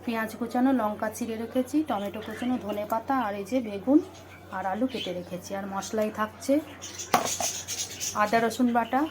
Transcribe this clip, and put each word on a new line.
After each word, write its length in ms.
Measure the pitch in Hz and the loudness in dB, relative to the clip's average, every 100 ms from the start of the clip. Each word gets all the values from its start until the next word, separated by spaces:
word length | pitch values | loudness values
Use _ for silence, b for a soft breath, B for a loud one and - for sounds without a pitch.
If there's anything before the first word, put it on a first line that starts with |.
পেঁয়াজ 280 | - 226 220 - | -4 -2 -4 -4
কুচানো, 320 | 233 254 254 262 | -2 2 4 4
লঙ্কা 260 | 214 214 214 220 | 2 -2 -4 -4
চিড়ে 180 | 233 220 | -6 -6
রেখেছি, 340 | 226 254 254 302 311 | -2 -2 2 0 0
টমেটো 300 | 214 202 214 214 | -2 -2 -6 -10
কুচানো, 300 | 214 247 247 196 | -4 -2 -2 -2
ধনে 180 | 208 208 | -4 0
পাতা 240 | 226 226 269 220 | -2 2 0 2
আর 80 | 202 | -2
এই 40 | 196 | 0
যে 80 | 254 220 | 0 0
বেগুন 320 | 202 196 294 370 - - - - 190 | -4 6 6 6 -12 -18 -18 -10 -4
আর 80 | 190 | -2
আলু 140 | 196 254 | 0 0
কেটে 200 | 214 185 180 | 0 -4 -4
রেখেছি। 300 | 180 180 - 196 | -6 -8 -6 -6
আর 60 | 196 | -4
মশলায় 380 | 190 190 220 214 214 | -4 -2 0 0 0
থাকছে 340 | 214 - - 285 302 - - - - - - - - - - - - - - 220 | -4 -4 2 2 2 -12 -14 -12 0 2 2 -2 -2 -4 -8 -6 -6 -6 -4 2
আদা 160 | 208 226 | 4 4
রসুন 280 | 226 226 247 233 | 2 4 4 4
বাটা 240 | 226 254 311 | 2 2 2